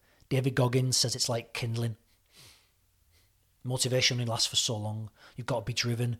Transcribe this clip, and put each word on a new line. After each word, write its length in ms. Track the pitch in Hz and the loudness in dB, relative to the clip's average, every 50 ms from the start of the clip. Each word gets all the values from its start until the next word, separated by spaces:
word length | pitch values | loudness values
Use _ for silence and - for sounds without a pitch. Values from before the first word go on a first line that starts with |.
| _ _ _ _ _ - | _ _ _ _ _ -2
David 260 | 131 127 123 135 123 | 0 2 2 2 2
Goggins 420 | - 123 123 127 131 127 131 123 | 4 4 4 4 4 2 4 4
says 180 | - - 120 - | 2 2 2 0
it's 140 | 123 - - | 0 -2 -2
like 240 | 120 117 - - - | -2 -2 -4 -6 -8
kindling. 440 | - 127 113 113 117 120 117 107 - _ _ _ _ _ _ - - - - - _ _ _ _ _ _ _ _ _ _ _ _ _ _ _ _ _ _ _ _ _ - | -6 -4 -2 -2 0 -2 -2 -4 -6 _ _ _ _ _ _ -20 -20 -20 -20 -20 _ _ _ _ _ _ _ _ _ _ _ _ _ _ _ _ _ _ _ _ _ -8
Motivation 520 | 127 127 127 - 123 127 127 - - 127 120 | -6 -2 -2 0 0 2 2 2 2 2 0
only 100 | 123 113 | -2 -2
lasts 180 | 110 107 - | 0 0 -2
for 80 | - - | 0 0
so 220 | - - - 113 | 0 0 0 -2
long. 320 | 104 104 107 107 110 110 107 - - - - - | -2 -4 -4 -6 -6 -8 -10 -12 -18 -20 -18 -14
You've 120 | - 117 | -8 -4
gotta 180 | - 131 113 104 | -2 -2 -2 -2
be 80 | 123 113 | -2 -2
driven. 440 | - - 117 117 113 123 120 117 - | -2 0 0 0 0 0 -2 -2 -4